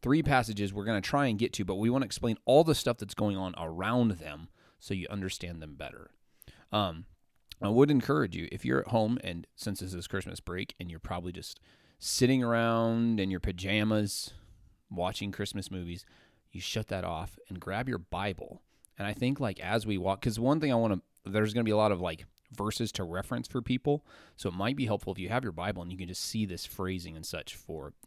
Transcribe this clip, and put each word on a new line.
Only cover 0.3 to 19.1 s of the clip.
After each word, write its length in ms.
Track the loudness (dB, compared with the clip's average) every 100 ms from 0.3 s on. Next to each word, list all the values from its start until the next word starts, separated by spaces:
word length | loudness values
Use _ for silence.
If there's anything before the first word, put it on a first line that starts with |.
| 4 4 0 -2
we're 100 | -2
gonna 160 | 0 0
try 260 | 2 2 2
and 120 | 2
get 160 | 0
to, 100 | 0
but 120 | -2 2
we 120 | 2
wanna 160 | 2
explain 320 | 0 -2 -2 -2
all 200 | 6 8
the 100 | 8
stuff 240 | 4 2 -2
that's 160 | -4
going 240 | -2 0 0
on 160 | -4 -6
around 560 | -6 -2 0 4 4
them 380 | 2 -6 -12 -14 _ _ _
so 140 | -6
you 140 | -6 -4
understand 540 | -4 -6 -6 -8 -10
them 120 | -12
better. 360 | -12 -12 -12 -20 _ _ _ -20 -20 -4
Um, 360 | 0 0 -2 -12 -20 _ _ -20 -4
I 60 | 4
would 220 | 8 8
encourage 460 | 8 4 2 2 -2
you, 120 | -6
if 140 | -4 2
you're 140 | 2
at 80 | 4
home, 300 | 2 2 0
and 220 | -4 -8 -10 -8
since 240 | -6 -6
this 140 | -6
is 120 | -6 -4
Christmas 340 | -6 -6 -10
break, 340 | -8 -6 -6 -8
and 120 | -10
you're 100 | -10
probably 320 | -6 -6 -6
just 280 | -8 -12 -16 _ -20 _ -12
sitting 440 | -4 4 6 6
around 800 | 4 4 4 4 4 4 2 2
in 100 | 0
your 100 | 0
pajamas 920 | -2 -4 0 2 4 2 2 -2 -8 -12 -20 -20 -20 _ -12
watching 420 | -4 -2 -2 -6
Christmas 400 | -6 -6 -6 -8
movies, 340 | -8 -8 -10 -12 -20 _ _ _
you 100 | -10
shut 280 | -6 -4 -4
that 160 | -4
off 340 | -4 -4 -6 -12 -14
and 120 | -10
grab 280 | -6 -4 -4
your 100 | -4
Bible. 640 | -6 -4 -4 -4 -10 -14 _ _ -20 -8
And 80 |
I 60 | -6